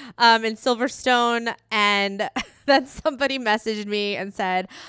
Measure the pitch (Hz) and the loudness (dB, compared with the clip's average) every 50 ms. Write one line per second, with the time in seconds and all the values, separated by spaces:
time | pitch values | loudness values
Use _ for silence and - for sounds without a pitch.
0 | 277 240 - - 240 233 226 226 220 220 226 - - 262 240 220 247 247 - - | -18 -16 0 4 6 6 6 6 2 -2 -4 -2 0 0 0 0 0 -4 -4 -2
1 | - 254 247 240 240 233 233 233 233 233 - - _ _ 220 214 208 208 202 202 | 0 2 2 4 4 2 0 0 -2 -4 -6 -8 _ _ 0 2 2 4 2 2
2 | 196 196 196 196 202 - - - - - - _ _ - 269 302 254 - - - | 0 -2 -2 -4 -6 -4 -6 -8 -8 -8 -14 _ _ 2 4 4 2 -2 -8 -4
3 | - 311 277 233 277 262 269 262 240 214 208 220 - 226 214 208 208 202 208 208 | -4 -4 -2 -2 -2 -2 -2 -2 0 0 0 0 0 -4 -6 -6 -6 -4 -4 -4
4 | 208 202 208 - 196 202 - - 196 185 185 185 185 - - - - | -2 -4 -4 -6 -8 -8 -6 -4 -2 -2 -2 -2 -4 -6 -12 -20 -20